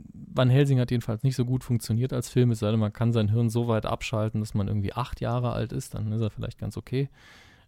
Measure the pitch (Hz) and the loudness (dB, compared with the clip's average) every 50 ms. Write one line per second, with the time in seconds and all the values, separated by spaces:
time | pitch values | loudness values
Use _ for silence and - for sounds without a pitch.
0 | - - - - - - - 131 127 123 123 139 147 139 135 127 123 117 123 117 | -20 -18 -16 -16 -16 -8 0 2 4 6 6 6 6 6 4 2 2 2 0 -2
1 | - - 110 110 - 135 127 - 123 120 127 127 - - 123 113 - - 113 110 | -2 -2 -4 0 0 -2 0 0 0 0 0 -2 0 0 -2 -2 0 0 0 0
2 | 123 131 135 123 120 - - 127 123 120 117 110 107 104 110 113 107 104 - - | 0 0 -2 -4 -4 0 2 4 4 4 4 2 0 2 2 2 2 0 0 0
3 | 117 117 117 117 107 107 107 117 117 113 110 120 120 120 113 107 107 - 113 - | 0 2 2 2 2 2 2 2 2 2 2 0 0 2 0 0 0 -2 -4 -4
4 | - - - 110 107 110 - 110 107 107 - 107 98 101 104 104 98 98 - 117 | -4 -4 -2 -2 -2 0 -2 -2 -4 -2 -2 -2 0 0 0 0 -2 -2 -2 -4
5 | 120 - - - 127 117 117 123 123 120 117 113 117 - - 135 - - - 107 | -6 -6 -6 -6 -4 -2 -2 0 -2 -2 -2 -2 -4 -4 -4 -8 -8 -8 -8 -6
6 | 104 110 107 113 113 104 - - 110 110 - - 107 104 - - - - - 131 | -4 -2 -2 0 0 -2 -2 -4 -8 -8 -8 -8 -8 -8 -8 -8 -8 -4 -2 -2
7 | 143 135 - - - - - - - - - - _ | -2 -2 -6 -14 -20 -20 -20 -20 -20 -20 -20 -20 _